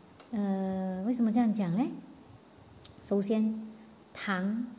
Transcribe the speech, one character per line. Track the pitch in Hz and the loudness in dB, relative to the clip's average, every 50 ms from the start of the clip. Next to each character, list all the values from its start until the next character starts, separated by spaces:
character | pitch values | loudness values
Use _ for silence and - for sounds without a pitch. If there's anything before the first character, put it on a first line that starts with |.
| - - - - - - | -20 -20 -20 -20 -14 -6
呃， | - 208 202 196 196 190 190 190 190 190 190 185 185 185 190 | -4 -2 0 0 0 0 0 0 -2 -2 -2 -2 -2 -2 -2
为 | 226 254 | 0 0
什 | 233 233 | 2 2
么 | 220 | 4
这 | 214 247 | 4 4
样 | 240 220 196 | 4 4 4
讲 | 208 196 170 170 | 2 2 2 2
呢？ | 202 277 339 - - - - - - - - - - - - - - - - - - - - - - | 2 2 0 -2 -6 -12 -16 -20 -20 -20 -20 -20 -20 -20 -20 -20 -20 -20 -20 -20 -20 -20 -20 -18 -14
首 | - - 196 202 | -6 -2 0 0
先， | 196 202 220 220 220 220 220 - - - - - - - - - - - - | 2 2 2 2 2 2 0 -2 -6 -10 -14 -18 -20 -20 -20 -20 -20 -18 -14
糖 | - - - 190 180 185 202 214 233 247 - - | -8 -6 -4 -2 0 0 0 0 -2 -4 -6 -8